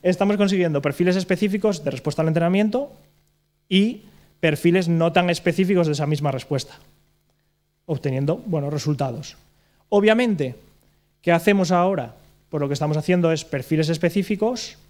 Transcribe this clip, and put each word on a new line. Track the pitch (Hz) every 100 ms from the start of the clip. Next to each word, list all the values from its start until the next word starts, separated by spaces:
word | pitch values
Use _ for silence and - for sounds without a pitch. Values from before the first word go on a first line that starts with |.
Estamos | 180 180 202 208
consiguiendo | 202 190 175 143
perfiles | 143 143 175 185
específicos | 185 180 208 202 214 175
de | 147
respuesta | 131 151 147
al | 160
entrenamiento | 160 170 190 214 240 285 - _ _ _ _ _ _ _
y | 190 214 269 - - _ _
perfiles | 165 147 180 180 170
no | 165 165
tan | 175 180
específicos | 170 - 165 185 190 165
de |
esa | 143 147
misma | 151 147
respuesta, | 131 - 139 - - _ _ _ _ _ _ _ _ _ _ -
obteniendo | 147 147 131 143 180
buenos | 233 160 143
resultados. | 147 147 143 139 120 147 - _ _ _ _ _
Obviamente, | 202 208 220 247 185 135 123 - _ _ _ _ _
¿qué | -
hacemos | 170 170 202 175
ahora? | 175 180 190 117 - - _ _
Pues | 156
lo | 143
que |
estamos | 143 156 151
haciendo | 151 180 165
es | 160
perfiles | - 143 123 156 156
específicos | 165 170 175 190 202 214 247 - -